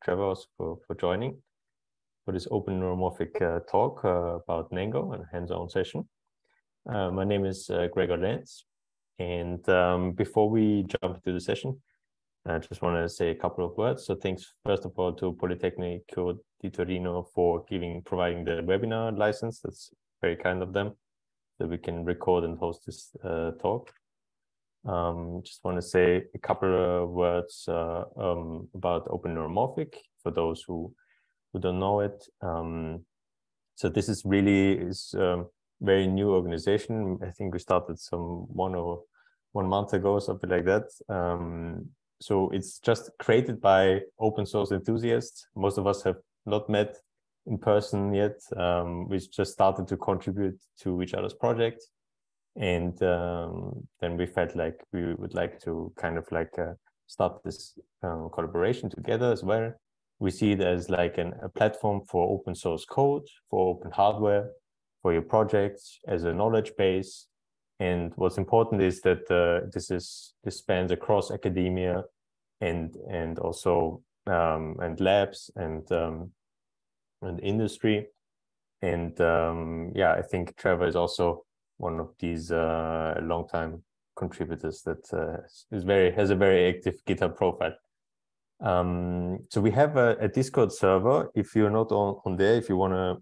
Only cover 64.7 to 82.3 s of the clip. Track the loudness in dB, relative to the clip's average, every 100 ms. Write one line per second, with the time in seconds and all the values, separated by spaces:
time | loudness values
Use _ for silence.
64.7 | _ _ _ 2 2 4 2 4 2 0
65.7 | -4 -20 -16 -6 -2 0 2 2 2 0
66.7 | 0 2 2 -2 -12 -20 _ _ _ _
67.7 | -4 -2 0 -2 0 -2 0 2 4 4
68.7 | 4 2 4 2 2 2 4 4 2 -2
69.7 | -8 -4 -6 -6 -16 -18 _ -10 -10 -2
70.7 | 0 0 -2 2 0 0 -4 -2 0 0
71.7 | 0 0 -2 -4 _ _ _ _ -6 -4
72.7 | -2 -6 -10 -8 -6 -4 -4 -4 -2 2
73.7 | 2 2 -4 _ _ -2 2 2 2 -4
74.7 | -4 -6 0 4 4 4 -2 -14 -8 -6
75.7 | -6 -2 -2 -2 -4 -10 _ _ _ _
76.7 | _ _ _ _ -14 -8 -6 -2 0 0
77.7 | 0 2 2 0 _ _ _ _ _ _
78.7 | -6 -2 -2 -2 2 4 4 2 -2 -4
79.7 | -6 -6 2 2 2 0 -4 -4 -2 2
80.7 | 4 2 2 0 2 0 0 -8 _ _
81.7 | -8 -6 -6 -8 -6 -6